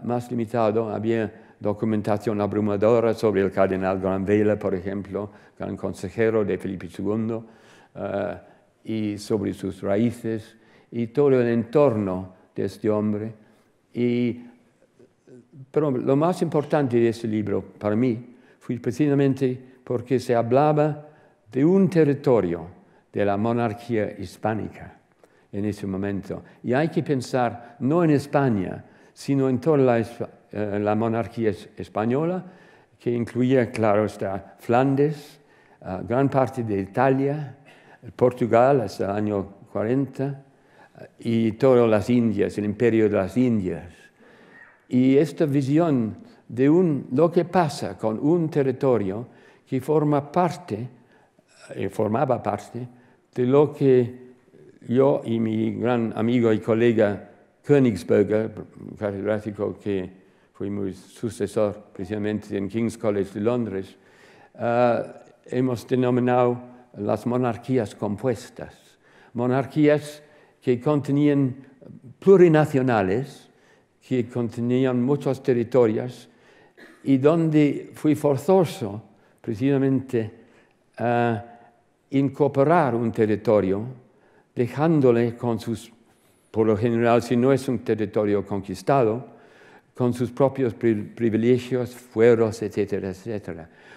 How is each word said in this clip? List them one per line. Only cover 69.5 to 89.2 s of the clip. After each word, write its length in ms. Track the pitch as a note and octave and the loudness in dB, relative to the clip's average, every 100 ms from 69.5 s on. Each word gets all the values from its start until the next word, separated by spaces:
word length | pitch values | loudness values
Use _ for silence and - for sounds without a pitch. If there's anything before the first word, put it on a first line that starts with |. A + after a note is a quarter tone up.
| C3 C3+ D3+ D3 D3+ D3 - - - _ _ | -2 -2 2 4 2 -2 -18 -20 -20 _ _
que 180 | - B2 | -2 0
contenían 760 | D3+ D3 C#3+ C#3+ D3 C#3+ C3 B2 - - - - A#2+ - | 0 0 0 2 2 2 0 -4 -18 -20 -20 -20 -20 -2
plurinacionales, 1300 | F#3+ F#3+ F3 D#3 D3+ C3+ B2+ A2 F#2 A2+ C#3+ - - _ _ _ _ _ - | 6 8 10 8 4 2 2 2 2 0 -4 -12 -20 _ _ _ _ _ -4
que 220 | B2+ A#2 | -4 -2
contenían 720 | B2 A#2 A#2 A#2+ B2+ C3 B2 | -4 -6 -4 -2 0 2 0
muchos 420 | B2 C#3+ C#3+ B2+ | 0 0 -2 -2
territorios, 840 | - A#2+ A#2 B2+ A2+ A#2 B2 - - _ _ _ _ _ - - | 0 0 2 4 4 2 -6 -12 -20 _ _ _ _ _ -20 -8
y 120 | - C3+ | 0 4
donde 760 | C#3+ E3+ D#3+ D3+ D3 - - | 4 4 2 4 2 0 -10
fue 200 | - D3+ | -4 0
forzoso 880 | C#3+ D3 C3+ - F#3+ D#3 - G#2 A2 - _ _ _ | 2 0 0 2 2 2 -2 -10 -10 -16 _ _ _
precisamente, 920 | - A2 C#3 C#3 C3+ C3 C3+ A#2 G#2 - - _ _ _ _ - | -8 -2 0 2 2 0 -2 -4 -4 -10 -20 _ _ _ _ -6
eh, 420 | A#2 A#2+ A#2+ G#2+ - - - _ _ _ - | -2 0 0 -2 -8 -20 -20 _ _ _ -4
incorporar 840 | C3+ C#3 C#3 C#3 C#3 C#3 F3 C3+ | -2 0 0 0 2 4 4 2
un 160 | A#2 A#2 | 0 -2
territorio, 760 | A#2 G#2+ G2+ A#2+ G#2 F#2+ G2+ B2 C3 _ _ _ _ _ | 0 0 0 2 2 2 -2 -6 -14 _ _ _ _ _
dejándole 800 | - A#2+ C#3 D#3+ D#3 B2+ A#2 A#2 | -6 -4 0 2 4 4 4 2
con 240 | A#2 A#2+ A2+ | -2 -4 -4
sus, 320 | A#2 A2 - _ _ _ _ _ _ | -4 -8 -10 _ _ _ _ _ _
por 160 | G#2+ A2 | 0 2
lo 100 | G2+ | 2
general, 460 | A#2+ A#2 A#2 A#2+ | 2 2 4 2
si 160 | A#2 A#2+ | 2 2
no 160 | C3 | 2
es 120 | C3 C3+ | 2 0
un 80 | A2+ | -4
territorio 640 | - G#2+ G2+ A2+ G#2 G2+ | -2 -2 -2 -2 0 0
conquistado, 840 | F#2 G2+ F#2 F#2 - C#3 A2 A#2+ | -2 -8 -8 -8 0 2 2 0